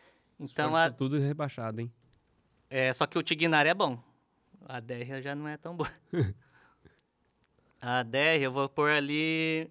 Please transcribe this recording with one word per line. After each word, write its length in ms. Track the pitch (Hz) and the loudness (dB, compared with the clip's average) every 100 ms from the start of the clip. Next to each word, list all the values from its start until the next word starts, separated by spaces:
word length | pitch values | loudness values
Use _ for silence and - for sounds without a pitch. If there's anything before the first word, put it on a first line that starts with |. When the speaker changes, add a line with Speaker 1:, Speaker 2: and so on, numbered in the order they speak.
| _ _ _ - | _ _ _ -16
Speaker 1:
Os 140 | 139 | -10
Speaker 2:
Então, 200 | - 151 | -2 2
Speaker 1:
furry 100 | 160 | 4
Speaker 2:
a 60 | 165 | 2
Speaker 1:
tá 60 | 120 | 0
tudo 200 | 135 143 | -2 0
rebaixado, 600 | 139 151 143 - 113 110 | -2 -2 -6 -6 -8 -6
hein? 120 | 120 - _ _ _ _ _ _ - | -8 -12 _ _ _ _ _ _ -6
Speaker 2:
É, 220 | 135 131 | 0 0
só 140 | 127 147 | 2 0
que 100 | 175 | 0
o 60 | |
Tignari 460 | 160 160 165 156 147 | 0 0 4 4 4
é 40 | |
bom. 240 | 185 175 120 - _ _ _ _ - - | 4 0 -2 -10 _ _ _ _ -20 -12
A 140 | 127 | -12
Dérria 400 | 117 120 123 135 | -10 -8 -8 -8
já 120 | 135 143 | -6 -8
não 120 | 151 | -8
é 80 | 151 | -10
tão 200 | 165 170 | -10 -6
boa. 140 | 147 - - | -6 -8 -6
Speaker 1:
<laughs> 240 | 175 110 98 _ _ _ _ - _ _ _ _ _ _ _ _ - | -2 0 -2 _ _ _ _ -20 _ _ _ _ _ _ _ _ -12
Speaker 2:
A 200 | 123 127 | -2 -2
Dérria, 440 | 117 131 151 160 135 | 0 2 4 4 2
eu 60 | |
vou 180 | 131 135 | 0 -2
pôr 220 | - 147 | 2 2
ali... 760 | 151 143 151 160 160 160 160 160 | 4 2 0 0 0 0 -2 -4